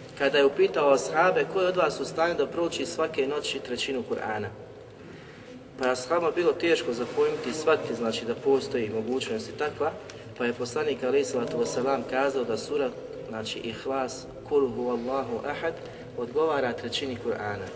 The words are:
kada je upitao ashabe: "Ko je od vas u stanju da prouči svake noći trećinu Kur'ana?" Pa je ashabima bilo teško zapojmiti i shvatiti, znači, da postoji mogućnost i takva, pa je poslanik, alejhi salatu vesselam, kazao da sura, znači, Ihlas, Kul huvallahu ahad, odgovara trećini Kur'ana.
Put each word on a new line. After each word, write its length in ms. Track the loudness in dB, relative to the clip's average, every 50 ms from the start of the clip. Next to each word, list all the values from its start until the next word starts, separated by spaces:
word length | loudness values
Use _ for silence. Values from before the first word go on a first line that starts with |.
| -16 -12 -2 0
kada 200 | 2 4 6 6
je 60 | 6
upitao 480 | 6 6 6 4 4 4 4 6 6
ashabe: 520 | 6 6 4 2 4 6 6 6 6 4 2 2
"Ko 80 | 2 2
je 80 | 2 2
od 80 | 4
vas 240 | 4 2 2 2 -2
u 40 | -4
stanju 300 | -4 0 0 2 2 2
da 120 | 2 0
prouči 400 | 0 0 0 0 0 0 -2 -4
svake 400 | -2 -2 0 -2 0 0 0 0
noći 320 | 0 0 -2 -2 -4 -4 -4
trećinu 440 | -4 -4 -4 -2 -2 -2 -2 -2 -2 -2
Kur'ana?" 360 | -4 -4 -2 -2 -4 -4 -4 -6 -8 -10 -14 -16 -16 -18 -18 -18 -18 -18 -18 -16 -16 -16 -16 -18 -18 -18 -16 -16 -16 -16 -18 -14 -6 -2
Pa 80 | 0
je 60 | 0
ashabima 380 | 0 0 0 0 0 2 2 2
bilo 220 | 2 4 4 4
teško 400 | 4 4 4 2 2 2 2 0
zapojmiti 580 | -2 -2 -2 -2 2 2 2 2 2 0 -2 -4
i 20 |
shvatiti, 420 | -4 0 2 4 2 4 2 -2 -2
znači, 300 | -2 0 -2 -2 -2 -2
da 100 | -4 -4
postoji 560 | 0 2 4 4 4 2 0 -2 -2 0 0 -2
mogućnost 540 | -2 -2 -2 -2 -2 -2 -2 -4 -4 -4 -6
i 100 | -4 -4
takva, 340 | -4 -4 -2 -2 -2 -2 -2 -4 -10 -14 -14 -14 -14 -12 -6 -2
pa 60 | -2
je 80 | -2
poslanik, 520 | 0 -2 -4 -4 -2 -2 0 0 0 0 2
alejhi 200 | 2 4 4 4
salatu 340 | 2 0 -2 -2 0 0 0
vesselam, 460 | 0 0 0 0 2 2 2 0 0 0
kazao 340 | 0 2 2 2 2 0 0
da 120 | 0 -2
sura, 340 | -2 -2 -2 0 0 0 -2 -2 -6 -10 -10 -10 -10 -10 -8
znači, 300 | -8 -6 -6 -6 -6 -6
Ihlas, 680 | -6 -6 -8 -6 -4 -4 -2 -2 -2 -4 -6 -8 -12 -12 -14 -14 -4 2
Kul 220 | 4 4 4 4 2
huvallahu 640 | 0 -2 0 -2 -2 -2 -2 -2 -2 -2 -2 -4 -4 -4
ahad, 280 | -4 -4 -2 -4 -4 -4 -6 -8 -12 -12 -12 -14 -10 -8 -6
odgovara 540 | -6 -2 2 2 4 4 4 2 2 0
trećini 440 | 0 -2 -4 -4 -4 -2 -2 -4 -4 -4 -2
Kur'ana. 400 | -2 -2 -2 -2 -4 -4 -4 -6 -6 -6